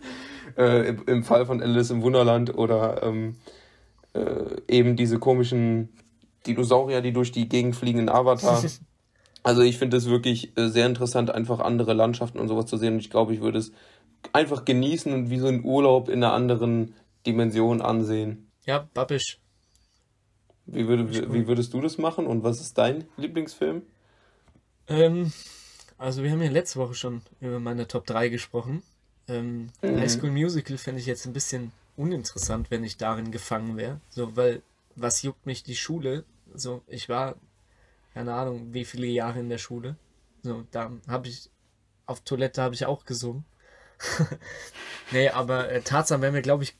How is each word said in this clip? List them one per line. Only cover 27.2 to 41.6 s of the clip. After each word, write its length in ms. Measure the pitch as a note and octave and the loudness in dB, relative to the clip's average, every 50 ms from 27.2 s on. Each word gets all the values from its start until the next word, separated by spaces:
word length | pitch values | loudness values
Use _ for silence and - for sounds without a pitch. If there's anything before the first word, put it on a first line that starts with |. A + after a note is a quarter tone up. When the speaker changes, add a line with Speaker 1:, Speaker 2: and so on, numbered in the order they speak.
| A#2 _ _ _ | -12 _ _ _
Speaker 2:
über 220 | C3 B2 A#2+ B2 | -10 -8 -6 -6
meine 260 | A#2+ A#2 A#2+ A#2+ A#2 - | -6 -6 -6 -6 -6 -6
Top 180 | - B2 - | -6 -8 -6
drei 220 | - A#2+ A2+ A#2+ A#2+ | -4 -2 0 0 0
gesprochen. 560 | A#2 A#2+ - - - A#2+ A2+ B2 C#3 E3 - _ _ _ _ _ _ _ _ - | -2 -4 -6 -6 -8 -6 -6 -6 -6 -8 -8 _ _ _ _ _ _ _ _ -10
Ähm, 380 | B2 A#2+ A#2+ A#2+ A#2+ A#2 A2+ A#2+ - _ | -8 -8 -6 -6 -8 -8 -10 -12 -10 _
Speaker 1:
Mhm. 180 | - - C3 B2+ | -4 -2 0 0
Speaker 2:
High 120 | B2+ C#3 | 2 0
School 200 | A#2+ A#2 D3+ D3 | 0 0 -2 -2
Musical 460 | C#3 C#3 D#3 F3 F3 D#3 C#3 - C#3 C3 | 0 0 0 0 0 -2 -4 -6 -8 -10
fänd 220 | - - C3 B2+ | -8 -8 -8 -6
ich 60 | A#2+ | -6
jetzt 200 | C3 B2 - - B2+ | -6 -6 -6 -8 -10
ein 60 | A#2+ | -8
bisschen 380 | C#3 - - - B2+ A#2+ A#2 - _ _ _ _ | -6 -6 -6 -6 -8 -8 -10 -14 _ _ _ _
uninteressant, 760 | - C#3+ E3 F#3 D3 A2+ - - F#2+ F2+ - A2 A2+ A#2 - | -6 -4 -4 -4 -4 -6 -8 -8 -6 -4 -4 -4 -4 -4 -4
wenn 120 | B2 A2+ A2+ | -4 -4 -4
ich 140 | A2 - - | -6 -8 -6
darin 340 | A2 A2 A2 A2 A2 A2+ | -4 -4 -4 -4 -6 -8
gefangen 460 | A2 A2 - - A2+ A2 A2 A2+ A2+ A2 | -8 -10 -6 -4 -4 -4 -4 -6 -6 -6
wär. 240 | G#2+ A#2 C#3+ D3+ - _ | -6 -8 -8 -10 -14 _
So, 260 | - - A#2+ A2+ A2 | -8 -8 -8 -4 0
weil, 280 | A#2 B2+ B2 A#2 - - _ _ _ _ _ _ | 2 2 2 2 0 -6 _ _ _ _ _ _
was 260 | - B2 A#2+ A#2 - | -6 -4 -2 -2 -2
juckt 240 | - C#3 C3 - - | -4 -6 -8 -8 -10
mich 180 | C#3 C3 - - | -10 -10 -10 -10
die 120 | - B2 | -10 -10
Schule? 480 | - - - D#3 E3+ C3+ C3 C3 D3+ - _ _ _ _ _ - | -8 -6 -6 -6 -4 -4 -4 -4 -6 -8 _ _ _ _ _ -14
So, 280 | D3 B2 B2 B2 A#2+ - - | -12 -10 -10 -10 -10 -12 -14
ich 220 | - A#2+ - - | -14 -12 -8 -4
war, 260 | A#2+ B2 C3+ C3+ C3 - _ _ _ _ _ _ _ _ _ _ _ _ _ _ - | -4 -4 -4 -4 -6 -12 _ _ _ _ _ _ _ _ _ _ _ _ _ _ -12
keine 180 | - A#2 A#2+ A#2+ | -10 -8 -6 -4
Ahnung, 400 | B2 C3 C3 B2 A#2 A#2 A#2 A#2+ | -4 -4 -4 -6 -8 -10 -10 -8
wie 120 | B2+ A#2+ | -8 -8
viele 200 | - - B2 B2 | -8 -8 -6 -4
Jahre 340 | A#2+ A#2+ A#2+ A2+ A#2 A#2 B2 | -2 -2 -2 -2 -2 -4 -6
in 100 | A#2+ A#2+ | -6 -6
der 100 | A#2 A#2 | -8 -8
Schule. 380 | - - B2 A#2+ A#2 B2+ D3 - _ _ _ _ _ _ _ _ | -8 -10 -12 -10 -10 -10 -12 -14 _ _ _ _ _ _ _ _
So, 220 | - B2 A#2 A#2 A2+ - | -10 -10 -8 -10 -10 -10
da 200 | - B2 A2+ A2+ B2 A#2 - - | -8 -8 -8 -8 -10 -14 -8 -6
hab 200 | A#2+ B2+ B2+ B2+ | -6 -6 -6 -8
ich, 240 | A#2+ - - - _ _ | -14 -16 -18 -20 _ _